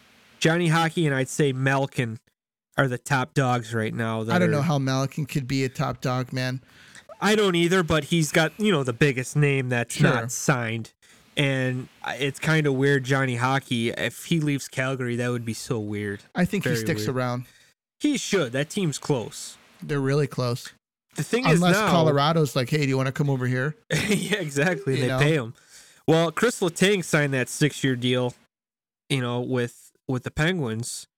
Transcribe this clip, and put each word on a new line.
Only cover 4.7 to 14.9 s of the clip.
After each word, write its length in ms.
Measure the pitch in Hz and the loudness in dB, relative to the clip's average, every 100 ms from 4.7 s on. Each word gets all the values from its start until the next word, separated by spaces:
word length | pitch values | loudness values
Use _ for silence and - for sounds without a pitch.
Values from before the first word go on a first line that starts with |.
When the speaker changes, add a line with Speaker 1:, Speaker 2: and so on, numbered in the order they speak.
| 147 | 0
Speaker 2:
Malkin 480 | 131 131 135 - 143 | 0 0 -2 -4 -4
could 200 | 156 127 | -4 -2
be 160 | 139 | -2
a 60 | 131 | -2
top 320 | - 131 123 | -2 -4 -4
dog, 320 | 139 127 123 | -2 -2 -4
man. 260 | 131 127 131 - - - - - - | -4 -4 -6 -10 -20 -20 -20 -20 -2
Speaker 1:
I 140 | 196 214 | 2 4
don't 180 | 202 | 4
either, 300 | 170 170 185 | 4 4 2
but 220 | 160 160 143 | 2 0 2
he's 260 | 170 151 | 0 2
got, 200 | 170 156 - | 2 2 0
you 120 | 214 | 2
know, 100 | 160 | 2
the 80 | 123 | 0
biggest 420 | 113 147 127 127 147 | 2 2 2 -2 2
name 340 | 147 135 127 | 2 2 0
that's 240 | 120 120 | -2 -2
Speaker 2:
Sure. 160 | - 139 | 2 2
Speaker 1:
not 200 | 127 120 | 2 -2
signed. 600 | - - 131 117 113 110 _ _ - _ - | -2 0 0 0 -6 -8 _ _ -20 _ -2
And 500 | 139 135 127 127 131 _ | 0 0 -2 -4 -8 _
I, 120 | - 110 | -10 -4
it's 240 | 139 - | -4 -2
kinda 320 | 156 156 147 | 0 2 2
weird, 320 | 131 139 143 | 2 2 2
Johnny 320 | 127 139 131 120 | 2 0 0 0
Hockey, 540 | 127 135 - 120 117 | 0 0 0 -2 -2
if 360 | - 120 - - | -2 -4 -6 -2
he 140 | 170 | 0
leaves 280 | 151 139 - | 0 -2 -4
Calgary, 480 | - 131 | -4 -4